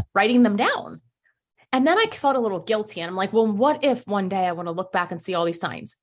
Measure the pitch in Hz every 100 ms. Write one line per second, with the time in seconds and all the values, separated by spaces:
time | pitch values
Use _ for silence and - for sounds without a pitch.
0 | - 196 214 247 226 202 349 440 - 160
1 | _ _ _ _ _ _ _ 262 285 381
2 | 440 - 277 269 226 180 170 220 214 175
3 | 165 185 196 220 226 202 269 247 285 240
4 | - 202 190 190 180 170 170 170 185 185
5 | 175 170 175 175 170 165 175 - - -